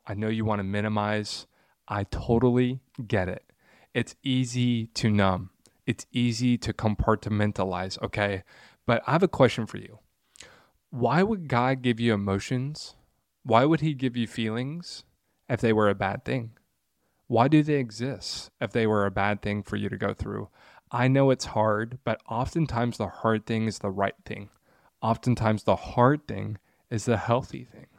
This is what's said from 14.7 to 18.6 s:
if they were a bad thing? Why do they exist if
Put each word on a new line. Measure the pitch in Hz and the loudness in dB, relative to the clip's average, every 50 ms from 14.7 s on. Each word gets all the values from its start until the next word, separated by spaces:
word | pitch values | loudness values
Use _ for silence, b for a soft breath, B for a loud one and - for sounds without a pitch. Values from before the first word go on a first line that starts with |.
| 156 175 175 - - - - _ _ _ _ _ _ _ _ - | -8 -10 -12 -14 -16 -18 -18 _ _ _ _ _ _ _ _ -6
if | 127 - | -4 0
they | - 113 110 | 2 2 4
were | 107 107 101 | 4 4 4
a | 101 | 2
bad | 98 104 95 104 123 - | 2 -2 -2 -4 -4 -4
thing? | - 127 131 113 113 - _ _ _ _ _ _ _ _ _ _ _ _ _ _ | -4 -4 -4 -6 -8 -14 _ _ _ _ _ _ _ _ _ _ _ _ _ _
Why | - 120 110 120 | 0 2 4 6
do | 139 156 151 151 | 6 6 4 4
they | 156 151 | 4 0
exist | 143 131 113 107 110 117 139 127 87 - - - - - - _ | -2 -2 -4 -6 -6 -6 -6 -6 -8 -10 -10 -10 -10 -12 -14 _
if | - | -8